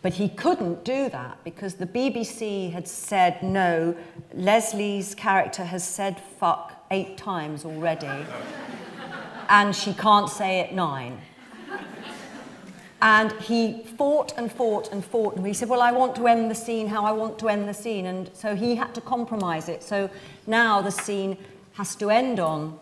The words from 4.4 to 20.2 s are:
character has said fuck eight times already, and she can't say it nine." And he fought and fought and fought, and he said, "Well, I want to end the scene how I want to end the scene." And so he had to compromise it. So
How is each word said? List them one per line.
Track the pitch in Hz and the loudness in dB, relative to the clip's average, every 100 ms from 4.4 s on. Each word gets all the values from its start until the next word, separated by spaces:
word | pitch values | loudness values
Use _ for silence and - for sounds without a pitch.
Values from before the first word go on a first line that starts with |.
| 185 220 220 202 208 202 190 - | 4 4 4 -2 -2 -2 -4 -4
character | 214 196 - - 175 | 2 2 2 -2 -6
has | 180 175 | -4 -6
said | - 196 180 - - | -4 -4 -6 -12 -2
fuck | 175 - - - - | 0 0 -2 -16 -4
eight | 190 185 - | -4 -4 -8
times | - 180 151 151 160 | -6 -6 -6 -8 -8
already, | 156 165 160 151 143 135 - - - - - - - - - - - - | -2 -2 -2 -4 -8 -8 -10 -10 -10 -12 -12 -12 -12 -12 -12 -12 -10 6
and | 202 202 196 | 8 8 0
she | - | -2
can't | 185 220 208 196 | 2 6 6 6
say | - 190 185 | -2 0 0
it | 165 | 0
nine." | 185 165 139 123 123 - - - - - 381 - - - - - - - - - - - - | 0 -2 -2 -8 -10 -14 -20 -20 -18 -12 -10 -10 -14 -14 -14 -14 -16 -16 -18 -18 -20 -20 2
And | 220 214 220 | 8 8 6
he | 214 - 233 226 226 - - | -2 -2 2 2 -2 -12 0
fought | 285 294 - - | 4 4 2 -4
and | 233 | -6
fought | - 233 208 - | 0 0 0 -2
and | 202 180 | -8 -2
fought, | 233 208 196 | 0 0 -2
and | 190 | -4
he | |
said, | 208 226 | -2 0
"Well, | 254 | 4
I | 240 | 4
want | 247 254 254 | 6 2 4
to | 240 | 4
end | 233 226 | 4 4
the | 220 | -2
scene | - 226 214 | -4 -4 -2
how | 220 208 | 0 0
I | |
want | 220 220 214 | 0 -2 -2
to | 220 | 0
end | 208 202 | 0 -2
the | |
scene." | 202 233 208 185 | -6 -6 -4 -4
And | 185 180 | -6 -8
so | - 220 202 | -8 -4 -2
he | 233 233 | 0 0
had | - - | -2 -6
to | |
compromise | - 247 233 220 185 165 165 | -4 -4 -2 -2 -2 -2 -4
it. | 170 | -8
So | - 202 196 - | -4 -2 -2 -6